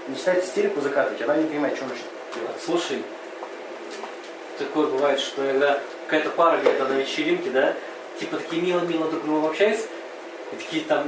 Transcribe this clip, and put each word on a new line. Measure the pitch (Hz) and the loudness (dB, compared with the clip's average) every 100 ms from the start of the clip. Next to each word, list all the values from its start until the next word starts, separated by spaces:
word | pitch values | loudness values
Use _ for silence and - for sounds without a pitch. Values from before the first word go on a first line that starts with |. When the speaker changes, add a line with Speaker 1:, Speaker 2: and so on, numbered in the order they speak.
| - | -8
Speaker 1:
Начинает | 131 185 180 | -4 2 2
истерику | - 202 202 147 | 2 2 0 2
закатывать, | 131 - - - | 0 2 0 0
она | - 151 | 0 2
не | 156 | 2
понимает, | 147 135 - | 0 0 -2
что | |
он | 131 | -4
хочет | 117 - - - | -8 -10 -12 -10
делать. | - - - | -8 -6 -6
Speaker 2:
Слушай, | 165 175 - 123 107 - - - - - - - - - - - - - - - | -2 0 0 -4 -6 -10 -12 -12 -12 -12 -12 -12 -10 -10 -10 -12 -12 -14 -12 -8
такое | 139 156 139 | -4 0 2
бывает, | 131 143 135 | 4 4 2
что | - 139 | 0 -2
иногда | 139 135 143 143 - - - | 2 4 4 4 0 -10 0
какая-то | 156 - | 0 2
пара | - 165 151 | 4 6 6
где-то | - - | 4 4
на | 131 | 2
вечеринке, | 135 - - 151 175 - | 2 0 0 2 2 2
да, | - - - - - - - | 2 2 2 -6 -12 -12 -8
типа | - 151 | -4 -4
такие | - 165 | -2 0
мило-мило | 180 175 170 160 156 | 2 2 2 0 0
друг | 160 | -2
с | 147 | 0
другом | 156 156 | 2 2
общаются, | 156 214 220 - - - - - - - | 4 4 4 -2 -8 -12 -12 -12 -12 -12
и | - | -10
такие | - 160 | -4 -2
там, | 151 143 | 2 2